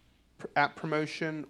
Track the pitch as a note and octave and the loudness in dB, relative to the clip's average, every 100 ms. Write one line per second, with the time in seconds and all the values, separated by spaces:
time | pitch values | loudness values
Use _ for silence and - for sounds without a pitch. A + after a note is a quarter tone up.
0 | _ _ _ - - - C#3+ - E3 D3+ | _ _ _ -14 0 4 2 2 -2 0
1 | D3+ - D#3+ D#3 | 0 -2 -4 -4